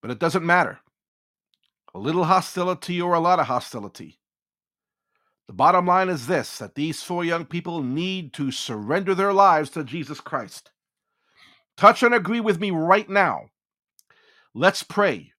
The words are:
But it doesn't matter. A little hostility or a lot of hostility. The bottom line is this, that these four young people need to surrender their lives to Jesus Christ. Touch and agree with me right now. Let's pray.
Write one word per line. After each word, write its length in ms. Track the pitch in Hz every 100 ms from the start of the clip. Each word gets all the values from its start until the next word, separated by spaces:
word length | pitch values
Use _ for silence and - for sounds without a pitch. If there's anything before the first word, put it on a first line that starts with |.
But 100 | 117
it 80 | 120
doesn't 260 | 170 185 170
matter. 340 | 170 156 - _ _ _ _ _ _ _ _ _ _ _ -
A 40 |
little 260 | 113 170 165
hostility 760 | 185 175 185 180 180 - 175
or 120 | 175
a 80 | 170
lot 180 | 170 180
of 80 | 127
hostility. 720 | 123 - 120 101 - 78 _ _ _ _ _ _ _ _ _ _ _ _ _ _
The 60 |
bottom 320 | 95 143 180 180
line 240 | 180 185
is 180 | 165 117
this, 300 | 170 - -
that 180 | 107 -
these 260 | 156 151
four 220 | - 175
young 220 | 170 170 165
people 360 | 170 175 170
need 520 | 127 139 180 190 151
to 180 | - 139
surrender 640 | 123 - 110 104 170 185 185
their 180 | 196
lives 360 | 196 196 160 147
to 120 | 170
Jesus 360 | 135 156 135 151
Christ. 520 | - 143 110 - _ _ _ _ _ _ _ _ _ _ _ -
Touch 280 | 196 233
and 100 | 247
agree 260 | 233 175 233
with 200 | 220 175
me 120 | 202
right 380 | 170 165 196 208
now. 360 | 196 180 85 - _ _ _ _ _ _ _ _ _ _
Let's 300 | 104 175 196
pray. 480 | - - 202 110 69